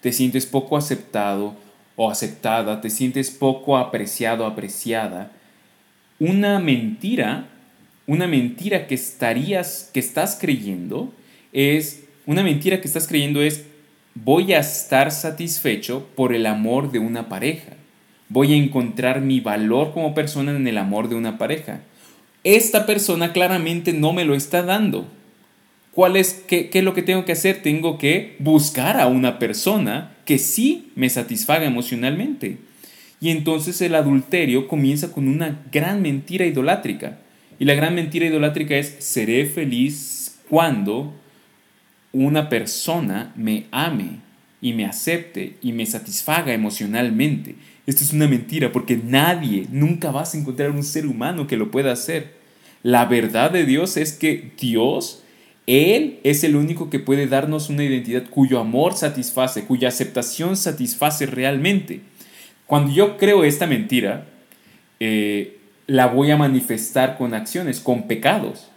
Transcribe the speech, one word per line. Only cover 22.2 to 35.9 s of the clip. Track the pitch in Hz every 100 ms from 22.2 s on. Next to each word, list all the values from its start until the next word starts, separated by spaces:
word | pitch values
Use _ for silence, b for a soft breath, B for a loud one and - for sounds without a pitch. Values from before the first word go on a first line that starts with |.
| b _
Esta | 180 208 226 220 214
persona | 208 202 170 170
claramente | 175 180 185 165 170 170
no | 160 151
me | 180
lo | 165
está | 139 139 175
dando. | 180 196 214 - - - _ _ _ _ _ _ _
¿Cuál | - 180 190
es, | 190
qué, | - - 175 -
qué | 190
es |
lo | 190
que | 185
tengo | 180 185
que | 180
hacer? | 165 190 190
Tengo | 160 151 165 156
que | 143 175 214 -
buscar | 147 156 147 - 135 240
a | 127
una | 127 123 120
persona | 113 107 - 214 135 120 160 -
que | - 147
sí | - - 254 339 -
me | - 127
satisfaga | 123 117 113 - 151 151
emocionalmente". | 120 120 123 127 156 254 285 - 131 - B B B B B
Y | 165
entonces | 160 151 160 156 175
el | 175 165
adulterio | 143 139 131 180 156 123 135
comienza | 156 135 147 160
con | - 135
una | 143 165 147 -
gran | 147 165